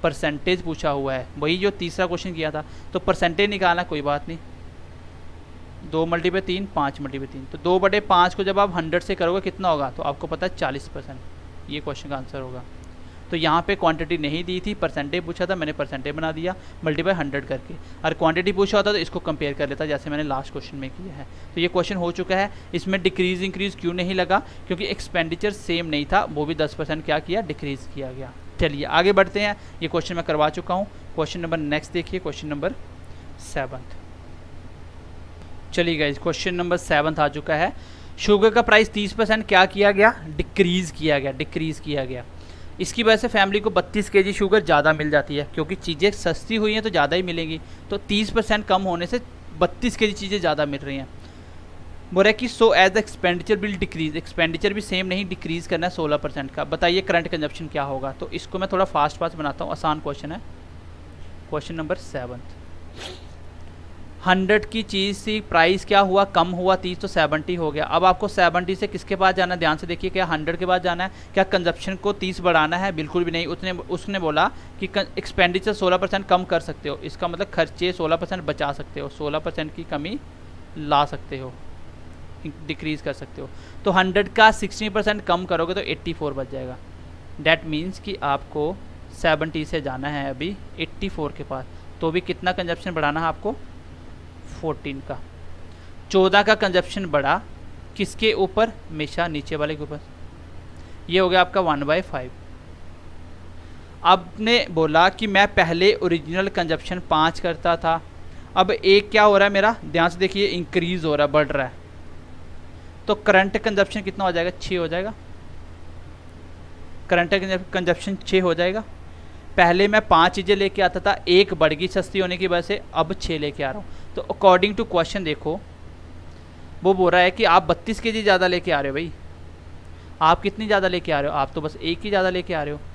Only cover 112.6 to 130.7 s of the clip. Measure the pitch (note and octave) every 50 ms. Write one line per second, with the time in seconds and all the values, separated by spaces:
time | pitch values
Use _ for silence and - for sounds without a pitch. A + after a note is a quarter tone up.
112.6 | - - - - - - - - - - G#3 G#3 - - F#3+ F#3+ F#3+ G3 - G#3+
113.6 | - A3+ G#3 G3 G3 G3 - G#3+ F#3+ G3 F#3+ G3 G3 F#3 F3 E3+ E3+ F3+ F3+ -
114.6 | - - F#3+ F3+ E3+ D#3+ E3 F3 F#3+ G#3+ G#3+ - - - - - - - - -
115.6 | - - - - - - - - - - - - - - - - - - - -
116.6 | - - - - - - - - - - F#3 E3+ F3 E3+ G3+ G3 F#3 F#3+ F#3+ F3+
117.6 | F#3 - - F#3 F3 E3+ F3 F3 - G3+ G3 F#3+ - - G3 F#3 F#3 F3+ E3 D#3+
118.6 | F3 F3+ F#3+ G#3+ A3 - - - - - - - - - - - - - - -
119.6 | F3+ E3+ F3 F#3 G3 G#3 G#3 G#3+ G#3 - F#3+ D#3+ E3 F4+ - G3+ F#3 F3 G#3 G3
120.6 | G3 F#3+ - G3+ F#3+ F3 - F#3 - G3+ G3 - - - F3 F#3 G3+ F#3+ F#3 D3+
121.6 | D#3+ D#3 D#3 D3 F3+ F3+ - G3 F3 - - G3 F#3+ F3+ F3+ F3 F#3 F#3 F3 F3
122.6 | E3+ - G3+ G#3 - - - D#3+ D#3+ D#3+ F#3+ - - - E3 D3+ D3 D3 D3 -
123.6 | D3 C3+ C3 B2+ - - - - - - - - - - - - - G3 F3+ F3+
124.6 | F3+ G#3 G3+ G#3 A3+ - F3 F3 E3 - - G3+ F#3 D#3 D3 - - D3+ D#3+ G3
125.6 | - - - - - - - - - - - - - - - - - - - -
126.6 | - - - - - F#3 F#3+ F#3 F#3 E3+ E3+ F3+ F3+ F#3 F#3 - F#3+ F#3 E3+ F#3
127.6 | F3 D#3 E3+ - - - A3 - - A#3 G#3+ A3 G#3 G#3 F#3+ F#3 F#3 F3+ F3+ F3
128.6 | E3 F3 D#3+ C#3+ C#3 C#3 C3+ D3 E3+ E3+ - - - - - - - - - -
129.6 | - - - - - - - - - - - - D#3+ D#3+ E3+ - - G3+ G3 -
130.6 | A3 G#3